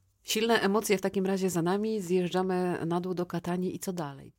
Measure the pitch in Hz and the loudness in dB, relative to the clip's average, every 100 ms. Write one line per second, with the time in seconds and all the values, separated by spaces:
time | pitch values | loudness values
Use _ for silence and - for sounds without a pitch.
0 | _ _ - 220 233 226 196 208 214 190 | _ _ -4 0 4 4 4 2 2 2
1 | 190 196 190 190 190 170 170 202 220 220 | 2 0 0 0 0 0 0 0 0 -2
2 | 170 185 175 185 185 180 180 170 165 175 | 0 2 2 0 0 0 0 0 0 -2
3 | 180 175 175 175 170 180 180 - - 180 | -2 -4 -2 -4 -2 -2 -2 -4 -6 -4
4 | 147 139 - | -6 -10 -18